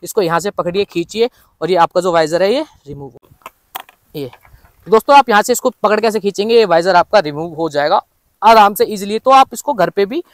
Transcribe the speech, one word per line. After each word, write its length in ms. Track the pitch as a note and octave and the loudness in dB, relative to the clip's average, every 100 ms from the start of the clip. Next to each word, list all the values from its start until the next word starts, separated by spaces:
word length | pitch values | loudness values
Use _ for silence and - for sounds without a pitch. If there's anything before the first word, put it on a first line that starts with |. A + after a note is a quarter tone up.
इसको 200 | F3 - | -8 -4
यहाँ 180 | E3+ E3+ | -2 -2
से 100 | G3+ | -4
पकड़िए, 320 | - E3+ F#3+ G3+ | -6 -6 -6 -6
खींचिए 440 | E3+ E3+ G#3+ A#3+ _ _ - | -6 -6 -4 -4 _ _ -8
और 100 | D#3+ | -2
ये 60 | F3+ | 0
आपका 220 | E3 F3+ | 0 0
जो 120 | F3+ | 0
वाइजर 300 | E3 D#3 E3+ | 0 0 0
है 100 | G3 | 0
ये 120 | C4 D#4 _ C#3+ | -2 -6 _ -20
remove 220 | C#3+ C3+ | -18 -18
हो, 200 | A#2+ _ _ - _ _ - - _ _ | -20 _ _ -20 _ _ -20 -20 _ _
ये। 160 | D3+ B2+ - _ _ _ _ E3+ | -14 -14 -16 _ _ _ _ 0
तो 40 | |
दोस्तों 260 | G#3+ - C#4 | 0 4 4
आप 120 | B3+ | 4
यहाँ 140 | G#3 | 2
से 100 | G#3+ | 0
इसको 180 | A#3+ B3+ | -2 -4
पकड़ 260 | - G3+ G#3+ | -2 -2 0
के 60 | A3 | -2
ऐसे 140 | G#3 | -2
खींचेंगे, 340 | G3 F#3+ G#3+ | -4 -4 0
ये 100 | A#3 G3+ | 2 4
visor 300 | E3+ F3+ F3 | 2 2 2
आपका 220 | D#3+ G#3+ | 2 0
remove 340 | D3+ D3 E3+ | 0 -4 -8
हो 140 | D#3 E3 | -6 -6
जाएगा, 300 | C#3+ D3+ G#3 - _ _ _ | -2 -2 -2 -4 _ _ _
आराम 320 | G#3+ A3 G3+ | 4 6 4
से 100 | G#3+ A3+ | 2 -4
easily। 320 | G#3 G3+ A3 | -6 -8 -4
तो 120 | C4 | 2
आप 180 | C4+ C4 | 4 2
इसको 200 | A#3 - | -2 -6
घर 160 | A#3 E3+ | -2 -2
पे 140 | G3+ G3+ | -2 -4
भी 160 | D4+ - | -4 -12